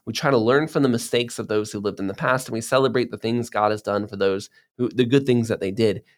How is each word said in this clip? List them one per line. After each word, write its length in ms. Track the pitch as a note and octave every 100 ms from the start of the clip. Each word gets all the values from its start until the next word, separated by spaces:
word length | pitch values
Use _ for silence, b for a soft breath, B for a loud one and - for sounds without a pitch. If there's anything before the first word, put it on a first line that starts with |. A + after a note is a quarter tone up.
| -
we 60 |
try 180 | A2 D3+
to 80 | B2
learn 300 | A2+ C#3 D#3
from 160 | D#3
the 40 | C3+
mistakes 520 | A#2 - A#2 A#2+ -
of 80 | G#2+
those 240 | G#2+ G#2+
who 80 | G#2
lived 180 | G2+ G2
in 80 | G2
the 80 |
past, 320 | G2 C#3 B2+ -
and 60 |
we 80 | A2+
celebrate 500 | - C3 C3+ B2+ A#2+
the 80 | G#2+
things 320 | A2+ A#2+ A#2
God 220 | G#2 G#2+
has 100 | G#2+
done 240 | G2+ G2+ G#2
for 80 |
those 340 | G2+ G2 F#2+ - b b -
who, 100 | A#2+
the 140 | A#2
good 220 | A#2+ C#3 C#3
things 220 | A#2+ A2
that 100 | G2+
they 140 | G2
did. 320 | G#2 A2 G2 -